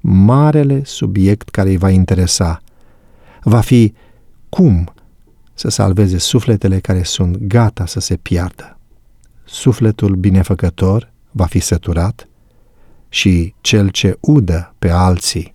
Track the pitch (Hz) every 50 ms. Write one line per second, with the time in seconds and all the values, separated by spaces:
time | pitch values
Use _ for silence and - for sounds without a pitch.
0 | - - 95 92 98 107 123 139 147 151 151 151 143 139 139 135 139 - - -
1 | - 104 95 98 95 98 104 - - - - - 98 98 95 90 87 95 95 92
2 | 90 - 95 90 92 85 - - 92 85 80 - - - _ _ - - _ -
3 | _ _ - - - - - - - - 107 117 110 - 131 120 113 104 - _
4 | - _ _ _ _ - - _ - - - - 185 151 101 85 87 85 - _
5 | _ _ _ _ _ _ _ _ _ _ _ - - - 104 - 101 98 95 98
6 | 107 95 92 90 - - - 123 - - 113 104 - 101 95 95 - - 101 90
7 | 87 - - - 95 87 90 92 113 98 95 120 117 107 - - 90 82 - -
8 | - - 98 85 - - - 87 90 90 - - - - - - _ _ _ _
9 | _ _ _ _ _ _ _ - - - - - - 139 113 - 117 107 104 -
10 | - 101 98 92 92 104 92 95 92 - 98 87 - 87 85 - 98 95 98 113
11 | - _ _ _ _ _ _ 107 90 82 - 95 - - - 85 - - 85 82
12 | 85 101 117 - - _ _ _ _ _ _ _ _ _ _ _ - - - -
13 | _ _ - - - 98 92 87 82 82 - _ _ - - 107 101 98 98 -
14 | - 98 90 - - - 151 147 107 87 85 85 87 - _ _ - 90 85 87
15 | 92 92 90 87 - - - - 104 - -